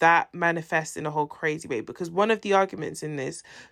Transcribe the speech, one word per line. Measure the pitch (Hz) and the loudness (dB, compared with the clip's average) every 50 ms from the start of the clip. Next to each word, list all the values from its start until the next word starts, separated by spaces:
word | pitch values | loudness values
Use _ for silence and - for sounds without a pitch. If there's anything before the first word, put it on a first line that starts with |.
that | 165 165 170 165 - - - | 6 6 6 6 4 0 -2
manifests | 175 170 170 165 170 160 - 175 160 160 - - | -2 0 0 0 0 -2 -2 -2 -2 -2 -2 -6
in | 165 156 | -8 -6
a | 151 | -4
whole | 151 156 147 | -2 -2 -2
crazy | 147 - - - 160 151 151 - - | -2 -4 -4 -4 -4 -4 -4 -4 -6
way. | 139 110 | -6 -6
Because | - - 127 - 185 165 | -6 -6 -8 -10 -10 -4
one | 170 180 208 220 | 0 0 2 2
of | 226 208 - | 2 0 0
the | 208 196 | 2 2
arguments | 196 196 190 190 190 151 - 160 - - | 4 2 2 -2 -6 -8 -8 -8 -8 -8
in | 151 151 | -8 -6
this | 143 131 139 135 - - - - - - - | -6 -6 -6 -8 -10 -14 -20 -20 -20 -20 -16